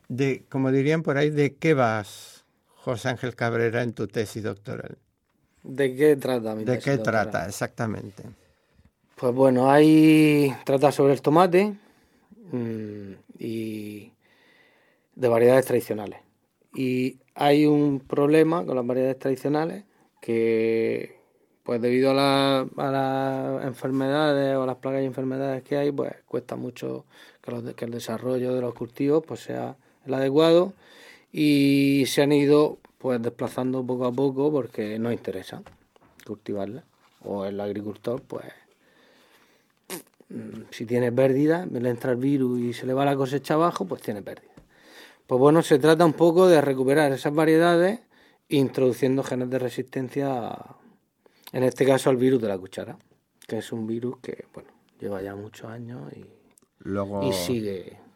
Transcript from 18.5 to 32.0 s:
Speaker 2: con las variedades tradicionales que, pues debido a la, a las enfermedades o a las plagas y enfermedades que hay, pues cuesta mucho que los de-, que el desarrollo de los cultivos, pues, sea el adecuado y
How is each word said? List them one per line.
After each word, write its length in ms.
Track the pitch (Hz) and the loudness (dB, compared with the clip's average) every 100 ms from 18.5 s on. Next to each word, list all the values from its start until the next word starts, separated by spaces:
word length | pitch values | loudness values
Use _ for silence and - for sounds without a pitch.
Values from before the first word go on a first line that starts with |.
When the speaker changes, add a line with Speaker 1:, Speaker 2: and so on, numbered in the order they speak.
| 170 | 0
Speaker 2:
con 120 | 175 127 | -2 -4
las 100 | 120 | -2
variedades 320 | 127 131 131 | -2 -2 -2
tradicionales 640 | 135 131 139 151 165 190 - _ _ _ | -4 -2 -2 -2 -2 -8 -16 _ _ _
que, 1000 | - 113 113 113 113 113 113 117 - - _ _ _ _ | -4 0 2 0 0 0 -2 -4 -8 -18 _ _ _ _
pues 160 | - 120 | -6 -2
debido 280 | 120 127 135 | 0 2 2
a 20 | |
la, 460 | 135 139 139 135 135 131 - | 2 2 2 2 0 -2 -6
a 140 | 143 | -4
las 720 | 135 135 135 135 135 135 135 139 | -2 -2 -2 -4 -4 -6 -6 -8
enfermedades 880 | 120 135 135 135 147 151 139 139 135 | -8 -4 -2 -2 0 0 0 0 -2
o 60 | |
a 40 | 131 | -2
las 100 | 127 | -6
plagas 260 | 135 135 | -6 -4
y 40 | 135 | -4
enfermedades 560 | 127 131 131 139 131 | -4 -6 -4 -6 -6
que 120 | - 143 | -4 -2
hay, 140 | 143 | -2
pues 200 | 139 127 - - | -2 -6 -8 -10
cuesta 300 | 127 - 123 | -10 -8 -10
mucho 480 | 127 123 131 131 - - - _ | -10 -10 -10 -10 -14 -20 -20 _
que 80 | - | -12
los 140 | 120 | -10
de-, 100 | 123 | -10
que 100 | - 117 | -10 -10
el 40 | |
desarrollo 640 | 117 117 110 120 127 127 | -10 -8 -8 -4 -4 -2
de 60 | 127 | -4
los 140 | 123 | -4
cultivos, 500 | - 117 - 143 156 156 | -8 -12 -4 0 0 -2
pues, 140 | 120 | -14
sea 360 | - 123 123 135 _ _ 139 | -10 -10 -10 -14 _ _ -6
el 80 | |
adecuado 580 | 131 135 143 165 170 196 - _ - - - _ | -2 0 4 6 4 2 -4 _ -20 -20 -20 _
y 720 | 165 151 143 139 139 139 139 | -2 2 4 4 4 4 2